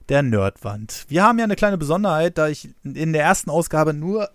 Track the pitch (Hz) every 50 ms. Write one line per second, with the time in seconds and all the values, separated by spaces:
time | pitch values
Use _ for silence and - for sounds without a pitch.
0 | - - 139 143 143 123 110 101 98 98 - - - 104 101 104 107 - - -
1 | - - 139 175 202 226 233 233 233 208 196 - 214 208 196 170 151 143 160 190
2 | 214 196 156 156 165 175 175 165 156 156 147 - - 135 - _ - 139 131 139
3 | 160 160 156 151 147 170 185 - - 160 147 170 160 - - 156 156 160 156 147
4 | 156 185 208 220 202 -